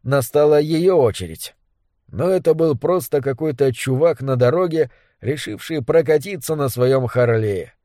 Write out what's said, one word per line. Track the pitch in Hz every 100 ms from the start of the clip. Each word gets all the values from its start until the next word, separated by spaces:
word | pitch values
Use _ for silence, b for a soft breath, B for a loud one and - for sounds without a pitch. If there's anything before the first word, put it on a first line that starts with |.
настала | 123 139 127 147 151 151
ее | 151 160 180 180
очередь. | 120 - 87 80 - _ _ _ _ _ _
Но | - 170
это | 185 165
был | 156 165 131
просто | 151 185 - 147
какой-то | 131 131 156 123 135
чувак | 120 - 131 170 151
на | 135 127
дороге, | 123 160 180 160 135 b b b
решивший | 110 147 - 104 - 160
прокатиться | 117 165 143 156 185 185 -
на | 156 135
своем | 120 127 135 123
Харлее. | 127 120 113 107 95 - _